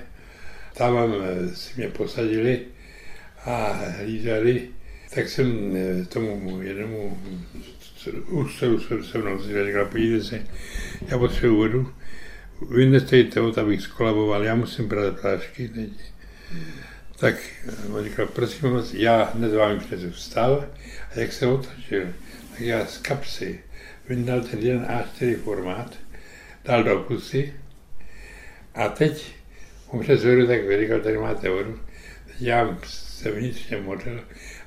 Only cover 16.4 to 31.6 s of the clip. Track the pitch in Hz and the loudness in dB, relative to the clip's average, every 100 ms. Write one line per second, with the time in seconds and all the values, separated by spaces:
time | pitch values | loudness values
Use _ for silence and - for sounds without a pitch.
16.4 | - 170 160 - - - - - 117 - | -8 -6 -6 -10 -14 -14 -14 2 2 2
17.4 | - - 104 101 101 104 107 - 101 - | -6 -10 -8 -6 -6 -4 -4 -2 -2 0
18.4 | 113 - 135 123 104 - 117 113 104 110 | -2 0 0 2 0 2 6 6 4 2
19.4 | 110 107 104 101 - 95 90 - - - | 2 4 4 2 -4 -8 -8 -10 -6 0
20.4 | 123 143 - - - - - 113 113 - | 4 2 0 -12 -12 -10 -6 -4 -4 0
21.4 | 123 135 - - - 98 90 - - - | 2 2 -2 -10 -4 -2 -2 -8 -12 -16
22.4 | - - 117 113 98 - - 135 - - | -14 -6 -2 0 -2 -6 -4 -2 -2 -4
23.4 | 95 - - - - - - 123 120 123 | -6 -8 -12 -16 -14 -16 -4 -2 0 0
24.4 | 117 107 120 123 123 117 - - 123 110 | -2 0 2 2 0 -2 -4 -2 0 0
25.4 | 110 98 90 95 127 - - - - - | -2 -2 -4 -6 -8 -10 -12 -12 -16 -18
26.4 | - - - 120 113 95 - 113 - 135 | -20 -10 2 4 6 2 2 -4 0 0
27.4 | 147 - - - - - - - - - | 0 -4 -12 -16 -6 -6 -6 -10 -14 -16
28.4 | - - - 113 107 - 156 147 - - | -18 -18 -12 0 0 4 2 2 -10 -16
29.4 | - - - - - 120 - 135 117 127 | -18 -16 -16 -16 -8 -4 4 6 8 8
30.4 | 123 117 98 101 110 110 107 107 110 - | 8 4 4 4 4 2 2 0 0 0
31.4 | 95 92 | 0 0